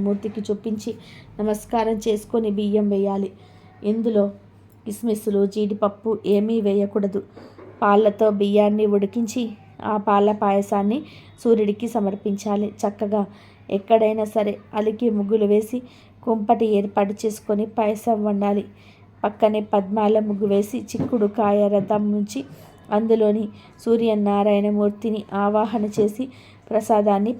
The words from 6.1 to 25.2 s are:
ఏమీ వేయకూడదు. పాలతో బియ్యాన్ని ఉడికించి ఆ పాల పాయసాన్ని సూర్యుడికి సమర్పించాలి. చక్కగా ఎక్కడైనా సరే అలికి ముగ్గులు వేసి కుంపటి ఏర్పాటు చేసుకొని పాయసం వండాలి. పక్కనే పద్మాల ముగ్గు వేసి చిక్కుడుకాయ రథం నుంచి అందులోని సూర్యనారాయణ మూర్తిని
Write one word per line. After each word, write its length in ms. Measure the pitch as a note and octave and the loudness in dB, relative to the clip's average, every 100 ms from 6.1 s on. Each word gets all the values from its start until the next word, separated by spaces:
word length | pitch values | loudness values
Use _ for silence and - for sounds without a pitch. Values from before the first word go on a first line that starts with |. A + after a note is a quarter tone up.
| G#3 F3+ G3+ | -2 0 0
ఏమీ 200 | G#3+ A3+ G3+ | 2 0 0
వేయకూడదు. 540 | G3+ G3+ G#3+ G3 F#3+ - - - - - - | 0 0 -2 -2 -4 -8 -14 -20 -20 -18 -2
పాలతో 440 | G#3 G3+ G#3+ G3+ A3 G3+ | 2 4 4 4 2 2
బియ్యాన్ని 460 | G3+ G#3 G#3 G#3+ G#3+ | 2 4 4 2 2
ఉడికించి 480 | G3+ G3 A#3+ A3+ B3+ A3 G#3 - - A3 | 2 0 -2 -4 -4 -6 -8 -20 -10 -4
ఆ 20 | G#3+ G#3 | -2 2
పాల 260 | G3+ G3+ G#3 | 4 4 2
పాయసాన్ని 560 | G#3 G3 G3+ G#3 G3+ C4 - - - - | 2 0 0 0 0 -2 -6 -16 -20 -4
సూర్యుడికి 440 | A#3+ A3+ G#3 G#3 A#3 A#3 | 2 2 2 -2 -4 -2
సమర్పించాలి. 760 | G3 G3+ G#3+ G3+ G#3+ G3+ G#3 - | -2 -4 -4 -4 -2 -2 -4 -4
చక్కగా 400 | G3+ G3+ G#3 G#3+ G3 - - - - G3 | -6 -4 -2 -2 -4 -8 -20 -20 -6 -6
ఎక్కడైనా 500 | - A3+ A3 A3 G#3+ | 2 4 4 0 -2
సరే 200 | A3+ G#3 G3+ - G#3+ | -2 -2 -4 -6 -4
అలికి 280 | G#3+ G#3+ A#3+ G#3 | -2 -2 0 0
ముగ్గులు 280 | G3 A3 G3+ | 0 2 4
వేసి 280 | G#3 G#3+ B3 - - - - | 2 0 -6 -10 -20 -20 -10
కుంపటి 420 | - A3+ G#3 G3+ A3+ G3+ | -4 -2 2 2 2 0
ఏర్పాటు 340 | G3+ G#3 G3+ G#3 | 0 -2 -2 -2
చేసుకొని 440 | A3 G#3+ - G#3 G#3+ A3+ | -6 -6 -4 -4 -2 -2
పాయసం 400 | G#3+ G#3+ A#3+ A3 G#3 | -2 -2 -2 -2 0
వండాలి. 360 | G3+ G3+ G#3 - - - - - - | 0 0 -2 -4 -12 -20 -20 -20 -6
పక్కనే 380 | G#3 G#3 A3 G#3+ G#3+ | -6 0 2 2 0
పద్మాల 460 | G#3 F#3+ G#3+ G#3 A3 G#3+ | 0 0 0 2 2 0
ముగ్గు 180 | G3+ G#3 | -2 0
వేసి 260 | G3+ G#3 A#3+ G#3 | 0 0 -6 -6
చిక్కుడుకాయ 680 | - - B3 G#3 G#3 G#3 G3+ G3+ | -6 -2 0 0 0 2 2 2
రథం 320 | G3+ G3 G#3 G#3 | 2 2 0 0
నుంచి 280 | G#3 G3+ C4+ - - - - - G#3 | -2 -4 -6 -10 -16 -20 -20 -4 0
అందులోని 480 | A3+ A3+ G#3+ G#3+ G#3 - - - | 2 4 4 2 -2 -10 -20 -6
సూర్యనారాయణ 840 | A#3 A#3 A3+ G#3+ G3+ G3+ G#3 G3+ G#3 G#3 | 0 2 2 2 2 2 4 2 2 2
మూర్తిని 440 | G#3 G#3 A#3 G#3+ | 0 0 -4 -4